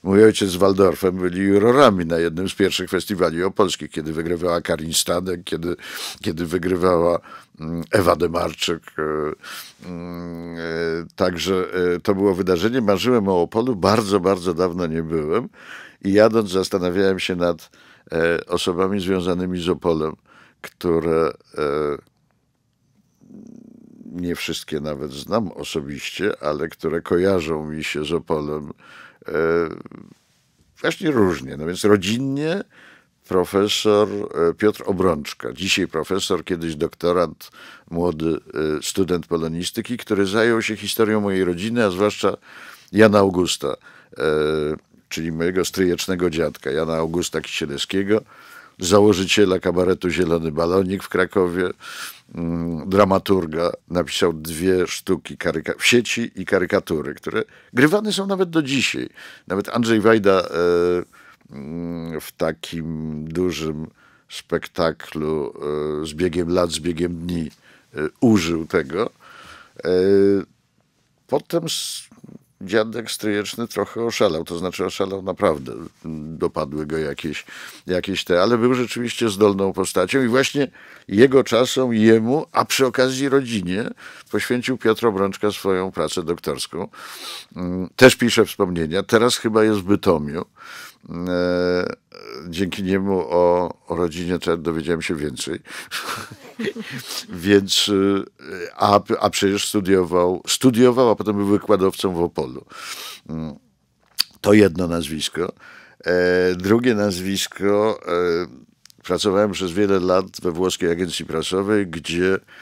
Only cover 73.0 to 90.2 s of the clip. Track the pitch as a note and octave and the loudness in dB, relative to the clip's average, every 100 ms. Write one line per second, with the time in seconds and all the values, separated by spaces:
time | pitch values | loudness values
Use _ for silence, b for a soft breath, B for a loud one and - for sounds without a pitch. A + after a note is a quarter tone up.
73 | A2 - G#2+ G#2 G2 - A#2 - G2+ A2 | -8 -6 -2 -2 -4 -8 -8 -6 -6 -4
74 | A#2 - G#2+ D#2+ E2+ E2+ F2+ - F#2 - | -4 0 0 0 -4 -6 -6 -4 -6 -4
75 | G2 G2 F#2+ F2+ G2+ D2+ B1+ A#1 E2 _ | -6 -4 -8 0 0 0 -6 -12 -14 _
76 | D#2+ D#2 D2+ D#2+ E2+ D#2 D2 D2 D2+ D#2 | -12 -10 -10 -6 -4 -4 -6 -6 -6 -6
77 | D2+ C#2+ D#2 C#2+ - B B B - F2+ | -6 -6 -8 -10 -14 B B B -4 -4
78 | F#2 F#2 - F2 G2+ A#2+ B2 B2+ A#2+ A#2+ | -2 -6 0 2 4 4 2 2 -2 -6
79 | A#2+ - A#2 G2 G#2 G2 G2 F#2 F#2 - | -8 -2 -2 4 4 4 -2 -2 -2 0
80 | F2+ C3+ B2 B2 C3 C#3+ C3 B B B | 0 0 2 2 0 0 -4 B B B
81 | - G2+ C3+ C3+ - A#2 B2+ - B2+ A2+ | -2 6 6 6 4 2 2 0 0 4
82 | A2 A2+ A2+ C#3+ - - B2 - C3 A2+ | 6 6 4 0 0 -2 0 2 2 2
83 | C3 C3 C#3+ C#3 B2+ A2+ F2 F#2+ A#2+ - | 0 0 0 0 0 -4 -2 -4 -6 -12
84 | B B - G#2 - B2 A#2+ B2+ A2+ G#2+ | B B -6 -6 -2 -2 -2 0 2 2
85 | A#2 F#2+ G2 F#2+ G#2 G2 G2 F#2 F#2 - | 2 2 -2 0 -4 -2 -2 0 -2 -4
86 | D#2 - D#2+ E2+ - C#2 - - C#2+ B | -4 -2 -4 -4 -4 -6 -8 -8 -10 B
87 | B B B B B - F2+ F2+ F2+ - | B B B B B -10 -6 -6 -8 8
88 | B2+ - A#2+ A#2 G2+ - F#2+ F2 D#2 F2+ | 8 8 0 2 2 2 -2 0 -2 -2
89 | G2 A2+ B2 - A#2 A2 A2 G#2 F2+ G2+ | 2 4 4 2 0 4 4 2 2 2
90 | G2+ E2 | 4 0